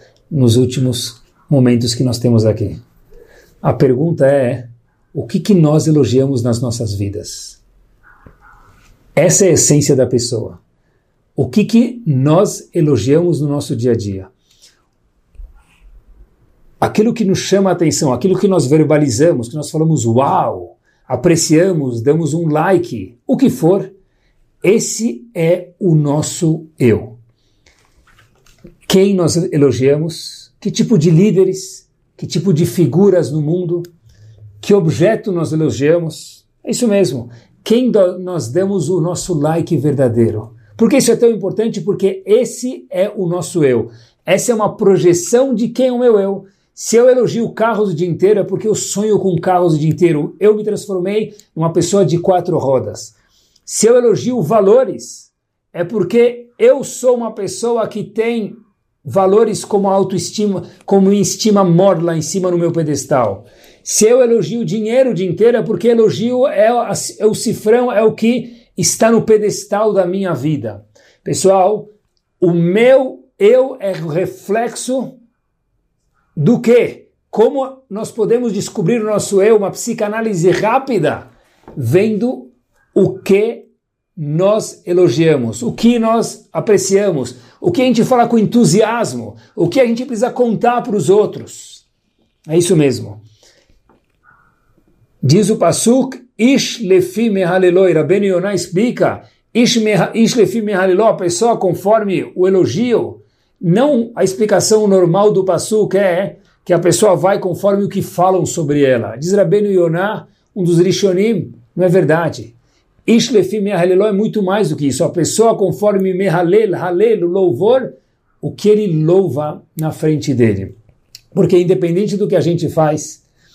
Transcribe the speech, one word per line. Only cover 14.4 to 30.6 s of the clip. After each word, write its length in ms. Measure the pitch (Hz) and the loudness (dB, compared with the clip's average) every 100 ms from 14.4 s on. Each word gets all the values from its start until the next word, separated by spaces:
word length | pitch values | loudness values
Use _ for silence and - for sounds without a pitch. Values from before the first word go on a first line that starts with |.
| _ _ _ _ _ _ _ _ _ - - - _ _ - - _ _ _ _ _ _ _ _ | _ _ _ _ _ _ _ _ _ -20 -20 -20 _ _ -20 -20 _ _ _ _ _ _ _ _
Aquilo 340 | 113 - 220 | -2 0 0
que 120 | 233 196 | 0 -2
nos 120 | 180 | -2
chama 320 | - 196 196 | 0 0 2
a 40 | |
atenção, 380 | 170 156 143 151 | 0 0 0 -2
aquilo 280 | 123 190 185 | 0 0 2
que 80 | 202 | 2
nós 180 | 180 127 | 2 2
verbalizamos, 840 | 156 147 151 147 110 165 120 117 | 2 4 2 0 2 2 2 -4
que 60 | 151 | -10
nós 140 | 147 | -8
falamos, 340 | 156 160 151 | -2 0 0
"Uau!", 760 | 113 117 143 180 127 95 87 _ _ _ - | 0 0 2 0 -2 -6 -12 _ _ _ -8
apreciamos, 920 | 131 180 165 - 156 190 165 131 117 | -2 0 0 2 2 2 0 -4 -2
damos 320 | 117 160 156 | 0 0 0
um 140 | 160 165 | -2 -2
like, 680 | 151 175 185 - 113 92 - - | 0 2 0 -2 -8 -12 -12 -4
o 100 | 262 | 0
que 140 | 262 | 0
for, 400 | - 160 196 - - _ _ _ _ _ _ | 2 0 0 -2 -12 _ _ _ _ _ _
esse 640 | - 214 - - 226 - - 175 | 0 0 -2 -4 -6 -6 -10 -4
é 340 | 165 180 - - | 0 0 -4 -4
o 140 | 190 | 0
nosso 720 | 156 147 151 147 - 160 160 - - | 2 2 -2 -4 -4 -2 -2 -8 -2
eu. 380 | 123 98 - - _ _ _ _ _ _ _ _ _ _ _ _ _ _ - _ - | 0 0 -2 -18 _ _ _ _ _ _ _ _ _ _ _ _ _ _ -20 _ -2
Quem 260 | 190 202 | 2 2
nós 220 | 185 165 165 - | 2 0 0 -2
elogiamos? 1000 | 151 139 113 131 151 160 - - - - | 2 2 2 2 0 -2 -8 -16 -20 -20
Que 120 | _ | _